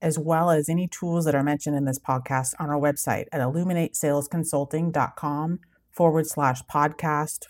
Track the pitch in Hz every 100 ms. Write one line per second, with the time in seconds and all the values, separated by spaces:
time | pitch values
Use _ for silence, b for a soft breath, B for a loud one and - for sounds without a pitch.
0 | 165 160 156 160 170 156 147 165 180 -
1 | 175 170 156 143 143 147 151 143 139 135
2 | - 127 127 135 127 - 151 147 147 143
3 | - 110 - 151 127 160 180 175 165 -
4 | 151 143 143 170 160 143 143 156 170 147
5 | 123 - 151 147 160 175 b b _ -
6 | 170 160 156 - 139 127 - 147 147 156
7 | 160 147 151 -